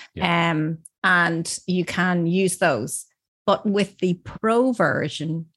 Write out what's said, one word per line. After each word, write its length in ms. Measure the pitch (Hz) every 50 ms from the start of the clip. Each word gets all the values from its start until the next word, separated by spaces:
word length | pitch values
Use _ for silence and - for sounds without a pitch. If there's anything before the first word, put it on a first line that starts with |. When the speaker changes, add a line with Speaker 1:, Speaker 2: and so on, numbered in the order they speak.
| - - -
Speaker 1:
yeah. 360 | - 156 170 170 170 170 170
Speaker 2:
Um, 280 | 160 156 156 156 160 160 - - _ _ -
and 560 | 185 185 175 170 170 170 165 165 - - - -
you 180 | - 180 185 170
can 420 | - - - 175 185 180 175 170
use 320 | 165 175 185 190 180 - -
those. 480 | 185 165 139 107 113 139 - - - _ _ _ _ _ _ _ -
But 180 | - 196 - -
with 340 | 214 196 208 196 196 - -
the 160 | - 185 175 - -
pro 480 | - - - - 220 226 233 254 262 247
version, 760 | - 185 151 - - - 151 - - 196 165 156 165 160 - _